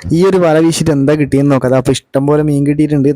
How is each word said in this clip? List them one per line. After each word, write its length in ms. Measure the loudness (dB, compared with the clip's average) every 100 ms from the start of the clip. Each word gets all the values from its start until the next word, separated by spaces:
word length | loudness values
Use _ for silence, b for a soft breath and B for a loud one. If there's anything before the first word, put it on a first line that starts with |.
| -4 0
ഈ 20 | 2
ഒരു 120 | 2
വല 140 | 2 2
വീശിയിട്ട് 260 | 2 0 0 0
എന്താ 160 | 0 0
കിട്ടിയെന്ന് 300 | 0 0 0
നോക്കാം. 200 | 0 0 0
അപ്പൊ 120 | 0 -4
ഇഷ്ടം 260 | -4 -4 0
പോലെ 140 | 0 0
മീൻ 120 | 0 0
കിട്ടിയിട്ടുണ്ട്. 420 | 0 0 0 0